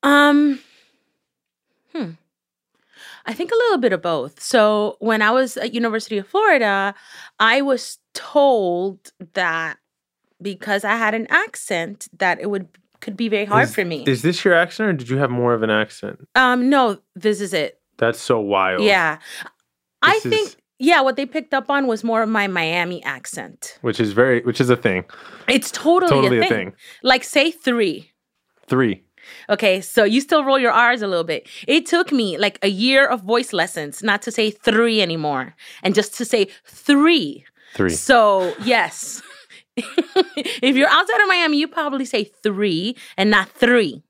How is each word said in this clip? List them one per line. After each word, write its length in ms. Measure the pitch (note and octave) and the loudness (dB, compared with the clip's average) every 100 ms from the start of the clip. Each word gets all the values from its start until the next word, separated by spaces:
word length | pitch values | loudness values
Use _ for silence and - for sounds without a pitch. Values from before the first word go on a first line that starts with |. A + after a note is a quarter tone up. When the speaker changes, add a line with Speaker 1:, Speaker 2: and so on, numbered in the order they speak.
| C#4 | 2
Speaker 1:
Um, 520 | C#4+ D4 D4 D4 C4 _ _ _ _ _ _ _ _ _ _ _ _ _ | 4 6 4 2 -2 _ _ _ _ _ _ _ _ _ _ _ _ _
hmm. 180 | E4 G3+ E3 _ _ _ _ _ _ _ _ - - - | -10 -10 -10 _ _ _ _ _ _ _ _ -20 -16 -12
I 80 | |
think 180 | A3 E4+ | -8 -2
a 40 | A#4 | 0
little 220 | A#4+ F#4 | 2 2
bit 140 | A#3+ | 0
of 100 | F#3 | 0
both. 400 | F3 D#3+ C3 _ | -2 -4 -6 _
So 540 | - B3 G#3+ G#3+ G#3 - | -2 2 4 2 -2 -4
when 220 | G#3+ A3 | -2 2
I 100 | G#3+ | 2
was 260 | B3 C4 - | 2 0 -4
at 160 | - | -8
University 440 | A3+ A#3 A3 A3 G#3+ | -4 -4 -4 -6 -8
of 80 | G3 | -4
Florida, 680 | F#4+ G#4+ D4+ A3 G3 G3 G3 - - - _ | 0 2 2 2 0 -2 -6 -20 -20 -20 _
I 220 | A3 B3+ | 2 2
was 360 | C#4 B3+ - - _ | 2 -2 -4 -18 _
told 1000 | - - D4 C#4 A#3+ F#3 F3 F#3+ F#3+ - _ F3 | -16 -2 2 4 4 0 -2 -4 -8 -20 _ -12
that 440 | G3 F3+ E3 D#3+ - _ _ _ _ _ _ | -4 -2 -2 -6 -12 _ _ _ _ _ _
because 440 | G3 F#3+ - G3+ G#3 | -12 -10 -4 -4 -2
I 100 | A3+ | -2
had 180 | A3 | 0
an 140 | A3 A3+ | -2 -2
accent, 800 | D#4+ A4 - - F3+ E3 G3+ - _ | -2 -2 -10 -6 -6 -6 -10 -20 _
that 200 | F#3+ E3+ | -2 -2
it 100 | G3+ | -4
would, 180 | G3+ F#3 _ _ _ | -8 -8 _ _ _
could 160 | - G3 | -16 -8
be 100 | A3+ | -4
very 180 | G3+ G#3 | -2 0
hard 200 | G#3 B3+ | 0 0
Speaker 2:
Is, 80 | - | -2
Speaker 1:
for 80 | |
me. 200 | F3+ D#3 B2+ | -4 -4 -2
Speaker 2:
is 140 | C3 | 0
this 240 | D3 F3 G3 | 0 0 2
your 80 | |
accent, 360 | E3+ E3+ - A3 | 4 2 -2 -4
or 40 | |
did 160 | D#3+ A#2+ | -4 -4
you 80 | C3+ | -2
have 120 | C#3 | -2
more 240 | B2 A#2+ | 0 0
of 80 | A#2+ | 0
an 80 | A2 | 2
accent? 560 | G#2+ G#2+ - G2+ - - - | 0 0 -6 -14 -14 -4 0
Speaker 1:
Um, 340 | B3+ B3 B3 | 2 2 2
no, 300 | C#4 B3 G3 _ - | 2 2 -2 _ -6
this 260 | G#3+ G#3 | -4 -2
is 120 | G3 | -4
it. 280 | E3 D3 - _ _ | -4 -4 -8 _ _
Speaker 2:
That's 220 | A#2 A#2 | -2 -2
so 200 | - A#2+ | -2 -2
wild. 420 | G2+ G2+ F#2+ F#2 | 0 0 0 2
Speaker 1:
Yeah. 340 | G#3 F#3+ E3 D3+ - - - _ _ _ _ _ | 2 2 0 -4 -12 -18 -18 _ _ _ _ _
I 120 | D#4 G#4+ | 2 2
Speaker 2:
This 0 | - | 0
Speaker 1:
think, 160 | A4 G#4 | -2 -2
Speaker 2:
is 80 | - _ _ | -8 _ _
Speaker 1:
yeah, 220 | B3+ E4+ | 2 4
what 140 | C4+ C4 | 2 -2
they 80 | C#4 | -4
picked 280 | D#4 - | -6 -4
up 160 | C4+ - | -6 -2
on 180 | C#4+ C4+ | -2 0
was 160 | A3 | -2
more 180 | A3+ A3+ | -2 -2
of 80 | A3 | 0
my 180 | A3 G3+ | 0 -2
Miami 560 | F3+ D#3+ F3 F3 F3+ | -2 -2 -2 -4 -6
accent. 720 | - C3+ - - F#2+ - - - | -8 -10 -12 -14 -14 -14 -18 -8
Speaker 2:
Which 180 | B2 A2 | -6 -2
is 140 | A2 | -2
very, 280 | G2+ B2+ B2 | 2 2 2
which 200 | B2 A#2 | 0 -2
is 80 | B2 | 2
a 80 | A#2+ | 2
thing. 260 | A2+ F#2 F2 - - - - | 2 -2 -6 -16 -20 -14 0
Speaker 1:
It's 200 | B3+ - | 0 0
totally 380 | - D4+ F4 F4+ | -4 2 2 4
Speaker 2:
Totally 260 | C#3 C3+ B2 | 2 4 2
Speaker 1:
a 80 | F#4 | 2
Speaker 2:
a 20 | |
Speaker 1:
thing. 200 | A2 C3+ | 0 -4
Speaker 2:
thing. 60 | - - - | -14 -20 -6
Speaker 1:
Like, 200 | F4 F#4 | 0 0
say 280 | - D4+ D4+ | 2 0 0
three. 600 | D#4+ - A#3+ G3+ D3+ - _ _ _ _ _ _ | -2 -4 0 -2 -4 -14 _ _ _ _ _ _
Speaker 2:
Three. 360 | C3 B2 F#2 _ _ - - - | 0 2 0 _ _ -20 -20 -4
Speaker 1:
Okay, 320 | G3+ G#3+ F#3 | 0 2 0
so 220 | F#3 - G#3 | 0 2 2
you 160 | A3+ | 2
still 240 | C#4 D#4 C4+ | 2 0 2
roll 140 | C4+ | 2
your 120 | A#3+ | 2
R's 300 | - A#3+ A#3+ | 2 2 2
a 60 | G#3 | -2
little 160 | F3+ E3 | -4 -4
bit. 220 | D3+ - - - | -6 -8 -18 0
It 180 | D#4+ - | 0 2
took 260 | E4+ F#4 | -2 0
me, 260 | C#4 G#3+ D#3 | 0 -2 0
like, 220 | G3+ - | -2 0
a 80 | G3 | -4
year 360 | F#3+ A#3+ C4+ C#4 | 0 2 2 2
of 160 | B3 | 0
voice 280 | F#3 A#3+ B3 | -2 -2 -2
lessons 500 | G3 E3+ - D3 C#3 | -2 -4 -4 -10 -8
not 180 | G#3+ G3+ | -4 -4
to 100 | - | -4
say 200 | A3 G#3+ | -4 -4
three 500 | G#3 - A3 A#3 A3 | -2 0 2 2 2
anymore 540 | F#3 E3 D3+ C#3 C3 - - - | 0 -2 -4 -4 -6 -12 -20 -8
and 120 | - G3+ | -2 0
just 200 | G3+ - | -2 -6
to 80 | A#3 | -4
say 220 | A#3 G3 - | -2 -2 -6
three. 800 | _ - - C#4+ D4+ E4+ D#3 - _ _ _ | _ -20 2 4 4 2 -2 -10 _ _ _
Speaker 2:
Three. 160 | - F#2 | -2 -2
Speaker 1:
So, 640 | D#2+ - B3 G#3+ G3 F3+ - | 0 4 6 6 4 0 -4
yes. 580 | G#3+ A#3 E3 - - - - | 0 0 0 -6 -14 -14 -18
<laughs> 40 | - - - _ - | -20 -20 -20 _ -12
If 1000 | - - - - F#4 - - - B3+ C4 | -6 -4 -2 0 -2 -2 -8 -2 0 2
you're 140 | C#4+ | 4
outside 320 | D4 F#4 A4 | 2 2 0
of 60 | G4+ | 2
Miami, 300 | F#4 E4 D4 | 2 2 0
you 100 | D4+ | -2
probably 380 | E4 D4 C4+ C4 | -4 -4 -4 -4
say 180 | A#3 | -6
three 720 | G3+ _ A3 G3 G#3 D#3+ G3 A#3+ - - | -6 _ -6 -2 -2 -2 -6 -10 -16 -2
and 120 | G3 | 2
not 200 | G#3 F#3+ | 2 0
three. 520 | - A#3+ B3 F#3 B2+ _ | 0 4 4 2 -6 _